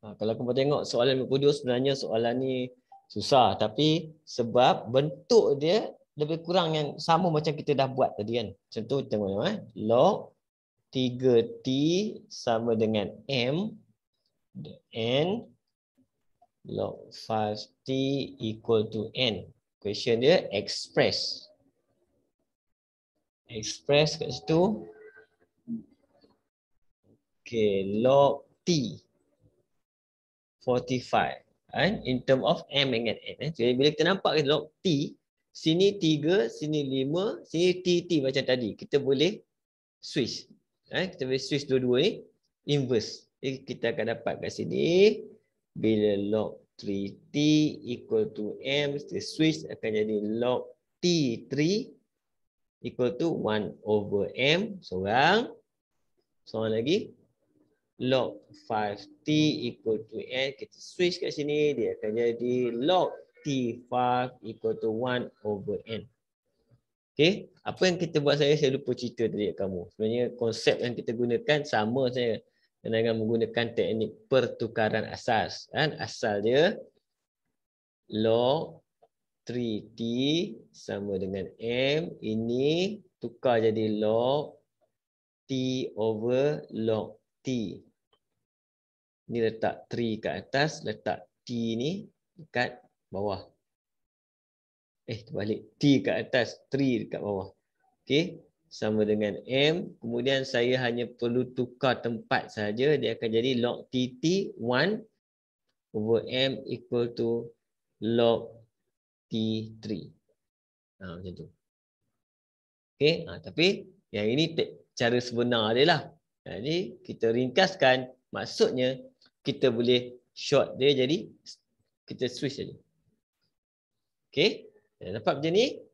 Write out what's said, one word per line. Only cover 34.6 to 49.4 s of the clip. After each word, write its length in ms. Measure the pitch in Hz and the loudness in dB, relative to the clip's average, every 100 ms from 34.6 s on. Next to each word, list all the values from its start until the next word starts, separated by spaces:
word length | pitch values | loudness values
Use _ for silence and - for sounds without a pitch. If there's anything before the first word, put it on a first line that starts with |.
| - _ | -2 _
T, 340 | 190 143 151 - _ _ _ | 0 0 0 -8 _ _ _
sini 480 | - 160 160 196 202 | -4 0 4 4 4
tiga, 480 | 165 151 147 190 233 | 2 2 2 2 2
sini 340 | - 151 151 139 | -4 -2 -2 0
lima, 560 | 131 135 165 208 349 - | -2 0 0 -2 -4 -6
sini 340 | 160 180 180 | 0 2 2
T, 240 | 180 175 170 | 2 2 2
T 160 | 165 | 2
macam 240 | 135 139 131 | 2 0 2
tadi. 320 | 127 113 98 | 2 0 -6
Kita 240 | - 143 | -2 0
boleh 400 | 127 135 160 220 _ _ _ _ _ _ | 2 2 2 0 _ _ _ _ _ _
switch. 480 | - - 107 - - - _ _ _ | -6 -2 -2 -4 -14 -20 _ _ _
Eh? 160 | 135 180 | -4 -4
Kita 160 | - 131 | -6 -4
boleh 160 | 131 | -2
switch 240 | - 147 143 | -2 -4 2
dua-dua 320 | 131 127 123 180 | 0 4 4 2
ni. 160 | - - _ _ _ - | 0 -14 _ _ _ -2
Inverse. 560 | 147 127 131 - - _ _ | 0 2 0 0 -12 _ _
Jadi, 160 | 135 135 - | -8 -8 -10
kita 240 | 120 117 | -4 -4
akan 160 | - 113 | -2 -4
dapat 200 | 113 - 76 | -4 -4 -4
kat 140 | - | -6
sini. 340 | - - 127 147 175 202 240 - - _ _ _ | -6 -4 0 2 6 6 4 -8 -20 _ _ _
Bila 400 | - 110 110 104 101 | -2 2 4 4 2
log 420 | 101 107 95 - _ _ | 0 0 -2 -6 _ _
three 400 | 107 98 98 - _ | -6 -6 -6 -10 _
T 20 | 143 147 151 151 - | 0 4 4 4 -2
equal 480 | 113 120 - 113 107 - | -8 -10 -2 0 0 -4
to 240 | 104 - | -8 -6
M, 400 | 135 139 147 143 | -4 -2 -2 -4
kita 160 | - 143 | -6 -8
switch 480 | - - | -8 2